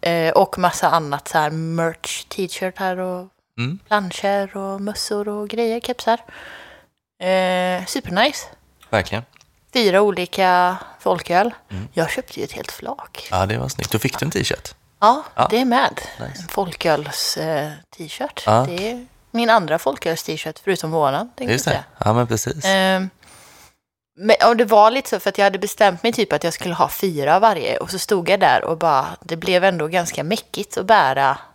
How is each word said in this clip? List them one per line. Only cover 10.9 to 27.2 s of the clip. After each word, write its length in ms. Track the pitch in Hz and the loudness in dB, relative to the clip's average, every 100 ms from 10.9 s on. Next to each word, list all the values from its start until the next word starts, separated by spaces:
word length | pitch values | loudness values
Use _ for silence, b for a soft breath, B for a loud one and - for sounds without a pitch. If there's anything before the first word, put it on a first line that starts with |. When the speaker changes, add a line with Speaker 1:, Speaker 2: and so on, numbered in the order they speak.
| - | -6
Speaker 1:
folköl. 540 | - 180 - 175 226 - _ | -2 -2 0 2 2 -4 _
Speaker 2:
Mm. 180 | 95 110 | -12 -8
Speaker 1:
Jag 180 | - 160 | -4 -4
köpte 300 | - - - | -4 -8 -10
ju 40 | |
ett 80 | - | -10
helt 200 | - - | -10 -12
flak. 560 | - - 277 - - - | -12 -12 -12 -14 -16 -4
Speaker 2:
Ja, 160 | 92 95 | -2 0
det 120 | 113 | -2
var 100 | 131 | -4
snyggt. 240 | - - | -6 -4
Då 60 | - | -2
fick 200 | 135 - | -2 -4
du 60 | 147 | -4
en 40 | |
t-shirt. 440 | 190 - - - - _ _ | -2 -2 -4 -8 -20 _ _
Speaker 1:
Ja, 220 | 208 269 - | 4 4 -2
Speaker 2:
Ja. 120 | - 123 | -2 0
Speaker 1:
det 100 | 226 | 2
är 40 | |
med. 360 | 262 240 262 - - - | 2 2 0 -2 -14 -12
Speaker 2:
Nice. 220 | 123 131 | -12 -12
Speaker 1:
En 60 | 170 | -8
folköls, 880 | - 185 - 170 147 147 - - - | -6 -6 -4 0 0 -2 -6 -6 -4
eh, 340 | 160 156 151 151 _ - | -2 -2 -4 -10 _ -18
t-shirt. 460 | 156 - 269 - - | -14 -8 -8 -4 2
Speaker 2:
Ja. 60 | 110 135 | 4 2
Speaker 1:
Det 220 | 175 208 | -2 -6
är 160 | 247 247 _ _ | -8 -14 _ _
min 200 | 226 233 | -2 4
andra 280 | 220 165 160 | 4 4 -2
folköls 440 | - - 170 165 | -2 -2 -4 -4
t-shirt, 360 | - 156 - 156 | -4 -6 -8 -8
förutom 260 | - 180 160 | -4 -2 -2
våran, 400 | 160 143 139 233 - | 0 2 0 -4 -8
tänkte 160 | 254 | -2
Speaker 2:
Just 140 | 117 - | -2 0
Speaker 1:
jag 80 | |
Speaker 2:
det. 40 | 143 | -2
Speaker 1:
säga. 60 | - - | -4 -4
Speaker 2:
Ja, 80 | - | 0
men 140 | 113 120 | 2 2
precis. 380 | 117 - 151 | -2 -4 -2
Speaker 1:
Ehm, 460 | 185 196 190 190 190 _ B B B B B _ _ _ _ - | 0 2 4 2 -2 _ B B B B B _ _ _ _ -8
men, 180 | 202 220 220 | 2 6 6
och 100 | 233 | 6
det 80 | |
var 260 | 226 220 214 | 6 8 8
lite 180 | 254 - | 6 -2
så, 100 | 220 | -2
för 80 | - | -2
att 100 | 196 | 2
jag 60 | |
hade 140 | 202 196 | 2 2
bestämt 440 | 202 - 208 175 | -6 2 2 4
mig 100 | 226 | -2
typ 200 | 240 202 | 0 0
att 120 | 151 | 0
jag 80 | 170 | -2
skulle 200 | - 185 | -4 -6
ha 140 | 165 139 | 0 0
fyra 460 | - 196 156 | 0 -2 0